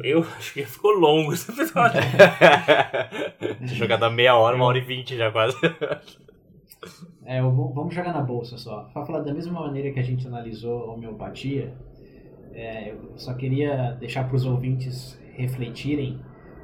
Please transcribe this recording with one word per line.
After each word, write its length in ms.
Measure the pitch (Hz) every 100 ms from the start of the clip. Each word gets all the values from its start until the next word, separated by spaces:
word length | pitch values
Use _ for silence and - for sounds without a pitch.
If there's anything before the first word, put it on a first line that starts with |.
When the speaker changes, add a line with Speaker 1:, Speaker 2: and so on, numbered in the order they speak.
Speaker 1:
eu 160 | 127 160
acho 320 | - - -
que 100 | 139
ficou 280 | 127 - 208
longo 400 | 202 156 156 151
esse 180 | 156 -
episódio. 500 | - 320 - 240 -
Speaker 2:
<laughs> 1600 | 131 - 185 - 165 143 - 147 139 123 127 214 143 - - 110
Tinha 80 | 123
jogado 300 | 120 113 113
há 60 | 117
meia 260 | 117 123 120
hora, 200 | 113 127
uma 100 | 123
hora 120 | 127
e 40 |
vinte 340 | 123 127 127 127
já 140 | 113
quase. 240 | 113 113 123 160 165 139 - - - - _ _ - _ - - - - -
Speaker 3:
É, 160 | 123 127
eu 100 | 131
vou, 180 | 127 127
vamos 220 | 135 170
jogar 180 | 170 175
na 100 | 147
bolsa 340 | 127 120 - -
só. 260 | 113 104 -
Pra 120 | 123
falar 160 | - 156
da 120 | 147
mesma 280 | 151 170 175
maneira 320 | 147 139 139
que 80 | 127
a 20 |
gente 240 | 123 127 123
analisou 560 | 120 113 107 117 120 110
a 20 |
homeopatia, 800 | 113 113 104 98 - 131 135 - - - - - - - - -
é, 380 | - 113 110 107
eu 240 | - - -
só 180 | 135
queria 580 | 123 131 135 147 131 123
deixar 360 | - 120 135 127
pros 160 | 131
ouvintes 760 | 127 123 127 131 - - - - -
refletirem 840 | - 123 127 117 - 135 147 127 - - - - -